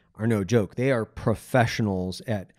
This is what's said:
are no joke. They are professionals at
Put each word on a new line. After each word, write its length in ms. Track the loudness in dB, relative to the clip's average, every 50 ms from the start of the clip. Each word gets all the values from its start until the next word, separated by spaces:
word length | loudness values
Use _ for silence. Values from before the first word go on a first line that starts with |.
| _ _ _
are 100 | -2 0
no 180 | 0 2 2 2
joke. 300 | 2 2 2 2 2 -2
They 180 | -2 0 0
are 140 | 0 0 -2
professionals 1120 | -6 -8 -4 -2 -2 -2 -2 -2 0 2 2 2 2 2 0 -2 0 0 -2 -4 -4 -6 -8 -6
at 260 | -6 -6 -6 -6 -10 _